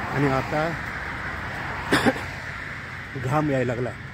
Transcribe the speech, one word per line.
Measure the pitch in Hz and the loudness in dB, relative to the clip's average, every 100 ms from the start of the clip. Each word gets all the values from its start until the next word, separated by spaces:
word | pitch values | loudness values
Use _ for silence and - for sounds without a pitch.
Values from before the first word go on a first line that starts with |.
| - | 0
आणि | 135 143 | 4 6
आता | 131 - 151 165 160 - - - - - - - - - - - | 4 2 2 2 0 -4 -6 -6 -6 -4 -4 -6 -4 -4 -4 2
<coughs> | - - - - - - - - - - - - 135 | 4 4 2 -2 -8 -8 -8 -8 -8 -10 -10 -8 -4
घाम | 127 151 151 | 2 4 4
यायला | 135 123 | 4 2
लागला, | 120 120 - - | 2 -2 -4 -10